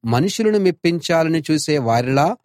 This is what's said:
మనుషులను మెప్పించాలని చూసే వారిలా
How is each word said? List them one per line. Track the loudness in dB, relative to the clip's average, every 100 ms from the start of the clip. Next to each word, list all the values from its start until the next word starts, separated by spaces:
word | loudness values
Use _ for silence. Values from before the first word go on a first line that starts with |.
మనుషులను | -2 0 0 0 0 2
మెప్పించాలని | 0 0 -2 -4 -2 0 2 -2
చూసే | 0 -2 0 -2
వారిలా | 2 0 0 0 0 -2